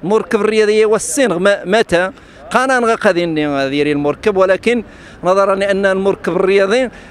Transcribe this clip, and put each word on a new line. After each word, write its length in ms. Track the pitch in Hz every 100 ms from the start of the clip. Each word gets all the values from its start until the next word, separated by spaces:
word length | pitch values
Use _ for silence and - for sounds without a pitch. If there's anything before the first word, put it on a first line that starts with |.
المركب 380 | 170 220 - 220
الرياضي 440 | 214 220 214 214 214
هو 100 | 214
الصين 360 | - - 247
غ-، 320 | 170 196 196 170
متى؟ 460 | 214 220 170 185 - - - -
قانا 280 | 226 262 254
نغا 160 | 233 226
قادين 400 | 208 170 175 156 151 139 135
ديري 220 | 143 147
المركب، 460 | 143 147 143 220 196
ولكن 460 | 190 190 - 240 202 - - -
نظراً 320 | 175 190 196 196
لأن 300 | 196 196 196
المركب 500 | 190 196 190 - 170
الرياضي 540 | 185 196 196 233 247 - -